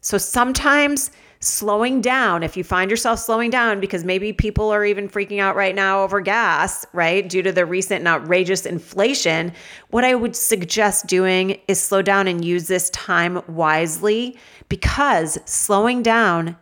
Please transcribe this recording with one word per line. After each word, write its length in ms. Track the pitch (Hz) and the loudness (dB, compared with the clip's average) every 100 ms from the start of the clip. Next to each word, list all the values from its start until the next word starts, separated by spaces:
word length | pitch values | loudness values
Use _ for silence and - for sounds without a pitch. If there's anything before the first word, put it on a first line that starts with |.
So 160 | - 202 | -2 -2
sometimes 920 | - 247 247 262 294 285 285 285 - - - _ | -2 0 0 0 2 4 2 0 -4 -10 -20 _
slowing 640 | - - 208 208 240 269 | -4 -2 0 2 2 0
down, 420 | 233 262 233 175 | 0 2 2 0
if 120 | 165 - | -2 -6
you 80 | |
find 260 | 175 185 190 | -2 0 0
yourself 300 | 226 240 226 | 0 0 -2
slowing 300 | - 226 233 | 0 0 2
down 300 | 247 233 202 | 2 2 0
because 240 | 190 185 | -2 -4
maybe 280 | 175 185 208 | -2 -2 -2
people 380 | 208 214 208 214 | -4 -2 0 0
are 160 | 208 208 | 2 2
even 240 | 202 202 | 0 -4
freaking 300 | 208 196 202 | -6 -4 -2
out 160 | 196 190 | 0 2
right 180 | 196 | 0
now 300 | 196 196 196 | 0 0 2
over 180 | 196 196 | 2 0
gas, 640 | 185 214 214 156 180 - - | 0 0 2 2 0 -4 -8
right, 340 | 175 165 185 190 | 0 2 2 0
due 140 | 185 | -2
to 100 | 185 | 0
the 140 | 180 170 | 0 0
recent 340 | 180 185 190 | -2 -2 -2
and 80 | 175 | 0
outrageous 580 | 160 156 180 185 190 - | 0 2 0 2 -2 -4
inflation, 840 | 170 - 185 220 277 170 160 170 170 - - - | -8 -8 -2 0 0 0 -2 -4 -8 -20 -20 -4
what 140 | 226 | 0
I 100 | 254 | 2
would 220 | 254 226 - | 2 -2 -2
suggest 720 | - 208 175 214 208 190 - | -2 -2 -2 0 2 0 0
doing 520 | 185 185 185 190 - - | 2 2 2 0 -4 -2
is 140 | 185 | -2
slow 220 | - 196 | 0 0
down 240 | 190 196 190 | 2 2 2
and 180 | 175 170 | -2 -2
use 220 | 175 165 | -2 0
this 220 | 185 180 | -2 -2
time 500 | - - 175 170 180 - | -6 -2 0 0 -4 -8
wisely, 880 | 165 160 156 165 160 202 220 247 247 - - - | -2 0 2 0 -2 0 0 -2 -8 -20 -20 -10
because 720 | - - - 285 202 160 - - | -2 -2 0 2 2 0 -6 -6
slowing 580 | - - 202 226 247 | -4 0 2 2 2
down 520 | 226 226 214 170 170 170 | 2 4 4 2 -2 -8